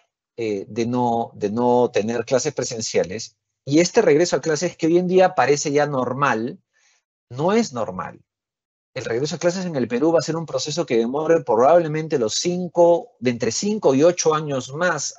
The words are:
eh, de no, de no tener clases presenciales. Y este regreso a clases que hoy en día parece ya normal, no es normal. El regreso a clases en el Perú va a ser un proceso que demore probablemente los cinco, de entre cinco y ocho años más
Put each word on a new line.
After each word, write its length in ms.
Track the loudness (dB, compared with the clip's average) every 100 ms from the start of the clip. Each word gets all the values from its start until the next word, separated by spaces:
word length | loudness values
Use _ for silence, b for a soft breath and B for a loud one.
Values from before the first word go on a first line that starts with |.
| b _ _ -8
eh, 280 | -4 -4 -6
de 200 | -4 -2
no, 440 | 0 0 0 -4 -4
de 160 | -4
no 400 | 0 2 4 4
tener 320 | 0 -2 -4 0
clases 280 | 0 0
presenciales. 840 | -4 -6 -6 -4 -2 -2 -6 -12 _ _ _
Y 160 | 0 2
este 220 | 2 2
regreso 360 | 4 4 2 -2
a 40 |
clases 340 | -2 -2 -4 -2
que 120 | 0
hoy 100 | 2
en 100 | 2
día 280 | 4 2 2
parece 360 | 2 2 0
ya 140 | 0 0
normal, 720 | -2 -4 -2 -2 0 -4 -10 _ _ _ _ _ _ -14
no 220 | -4 0
es 220 | 0 -2
normal. 480 | -4 -8 -8 -12 -14 _ _ _ _ _ _ _
El 120 | -10 -6
regreso 300 | -4 -4 -2
a 40 |
clases 260 | -2 -2 -4
en 100 | -4
el 120 | -2
Perú 240 | 0 2
va 80 | 2
a 40 |
ser 140 | 0 -6
un 80 | -6
proceso 380 | -6 -6 -6 -2
que 120 | 0
demore 460 | 0 -2 2 2
probablemente 760 | 2 4 6 6 4 -4 -2 -2
los 180 | -2 -2
cinco, 800 | -4 -4 -2 4 4 4 -2 -6
de 100 | -4
entre 220 | -2 -4
cinco 420 | -4 -4 0 2
y 80 | 4
ocho 320 | 4 4 0
años 400 | 0 -2 -6 -6
más 400 | -4 -2 -2 -6